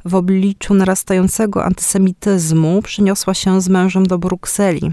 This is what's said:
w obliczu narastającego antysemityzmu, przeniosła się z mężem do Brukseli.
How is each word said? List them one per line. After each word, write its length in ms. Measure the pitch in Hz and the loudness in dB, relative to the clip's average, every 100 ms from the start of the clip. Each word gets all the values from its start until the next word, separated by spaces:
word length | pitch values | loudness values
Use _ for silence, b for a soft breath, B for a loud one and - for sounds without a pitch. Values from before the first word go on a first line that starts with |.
w 100 | 175 | 0
obliczu 600 | 190 180 190 196 196 - | 0 2 2 0 -2 0
narastającego 920 | 202 185 190 - 185 185 - 220 190 | 2 2 0 0 0 0 0 -2 -2
antysemityzmu, 1200 | - 185 - 190 190 185 208 190 160 160 156 190 | -2 -2 -2 0 0 0 -2 0 2 2 2 0
przeniosła 520 | - - 196 196 - | -2 -2 0 0 -2
się 260 | 185 196 190 | -2 0 0
z 80 | 180 | 2
mężem 380 | 185 185 185 190 | 2 2 2 0
do 120 | 180 | 0
Brukseli. 760 | 180 180 - - 202 151 156 | -2 -4 -6 -2 0 0 -4